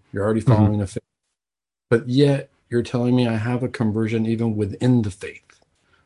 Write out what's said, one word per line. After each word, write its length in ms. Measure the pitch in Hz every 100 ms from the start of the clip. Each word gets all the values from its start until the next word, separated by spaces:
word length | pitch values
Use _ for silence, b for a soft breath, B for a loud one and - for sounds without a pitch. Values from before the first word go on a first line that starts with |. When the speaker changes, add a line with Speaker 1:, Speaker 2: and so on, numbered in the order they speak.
| _
Speaker 1:
You're 120 | 101
already 160 | 104 110
Speaker 2:
Mm-hmm. 120 | 110
Speaker 1:
following 280 | 107 104 104
a 60 | 98
faith. 160 | - - _ _ _ _ _ _ _ -
But 180 | 120 127
yet, 400 | 131 143 139 - _ _
you're 120 | 120
telling 320 | 113 123 120
me 140 | 123 120
I 80 | 113
have 260 | 120 123
a 60 | 127
conversion 560 | - 107 107 110 113 113
even 300 | 113 117 107
within 460 | 101 - 127 123
the 80 | 101
faith. 320 | - - - _ _ _ _ _ _